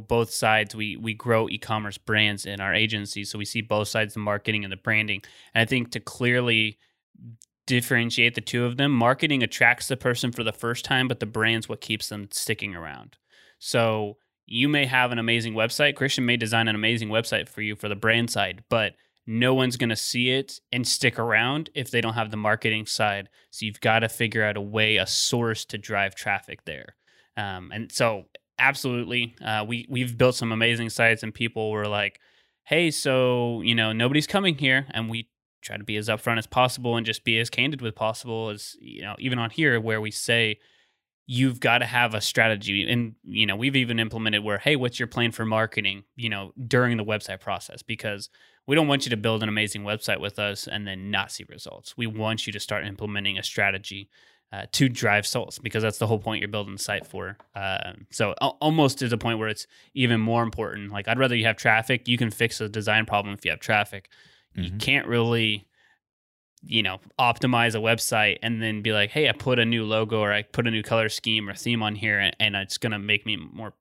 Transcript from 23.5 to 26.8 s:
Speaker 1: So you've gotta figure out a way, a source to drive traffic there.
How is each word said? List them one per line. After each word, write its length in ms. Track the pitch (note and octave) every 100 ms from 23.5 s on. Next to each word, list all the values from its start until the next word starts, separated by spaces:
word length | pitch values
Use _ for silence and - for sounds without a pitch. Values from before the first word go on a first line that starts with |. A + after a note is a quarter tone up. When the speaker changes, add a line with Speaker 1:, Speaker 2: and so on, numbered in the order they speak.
Speaker 1:
So 160 | - A2
you've 140 | G#2
gotta 280 | A#2 A2 A2
figure 340 | - A2+ A2+
out 140 | G#2+ G#2
a 40 |
way, 360 | G2+ G#2+ G#2+ G#2
a 100 | F#2+
source 600 | - - A#2+ A#2 A2 -
to 100 | G#2+
drive 380 | G#2 G2+ F#2+
traffic 500 | - G#2+ G2 - D#2
there. 320 | - C#2+